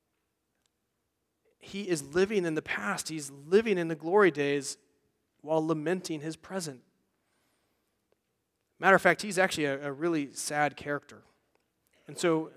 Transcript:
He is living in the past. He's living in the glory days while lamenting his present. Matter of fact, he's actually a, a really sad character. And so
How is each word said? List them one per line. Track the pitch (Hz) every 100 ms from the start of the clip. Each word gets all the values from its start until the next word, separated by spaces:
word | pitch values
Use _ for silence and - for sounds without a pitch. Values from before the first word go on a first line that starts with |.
| _ _ _ _ _ _ _ _ _ _ _ _ _ _ _ _
He | - 196
is | 202 165 139
living | 175 196 214
in | 175 156
the |
past. | - - 208 180 -
He's | 160 139 139 147
living | 190 226 185
in | 165
the |
glory | 160 160 202 196
days | 147 143 143 135 - _ _ _ _ _ _
while | 147 160
lamenting | 156 160 151 185 180 160
his | 151
present. | 160 - 190 165 127 _ _ _ _ _ _ _ _ _ _ _ _ _ _ _ _ _ _ _ -
Matter | 170 185
of |
fact, | 185 165
he's | 214 180
actually | 185 - 147
a, | 135 143
a |
really | 135 170 160 139
sad | - - 147 147 135
character. | 147 147 - 110 - _ _ _ _ _ _ _ -
And | 147
so | 175 160 160